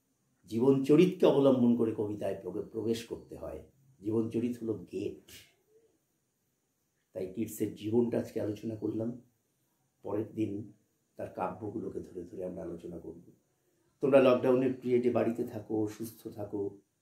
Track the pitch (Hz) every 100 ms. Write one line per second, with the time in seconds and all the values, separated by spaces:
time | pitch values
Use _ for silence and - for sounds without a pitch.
0 | _ _ _ _ - 113 131 135 135 151
1 | 180 - 165 139 139 123 120 117 110 107
2 | 104 104 101 95 90 101 90 113 110 113
3 | - - - - 80 78 - _ _ _
4 | 101 110 113 117 120 123 113 98 85 185
5 | 202 - - - - _ _ _ _ _
6 | _ _ _ _ _ _ _ _ _ _
7 | _ - 95 - 110 - 107 90 104 117
8 | 117 120 - 113 104 104 117 110 - 107
9 | 113 120 _ _ _ _ _ _ _ _
10 | - 104 113 110 104 101 - - _ _
11 | _ - 95 - 92 92 104 101 95 92
12 | 85 90 85 - 90 87 85 85 87 85
13 | - - - _ _ _ _ _ _ -
14 | 139 135 127 123 131 127 131 - 123 123
15 | 120 113 110 117 120 107 - 110 107 -
16 | 110 - 113 117 104 104 101 - _ _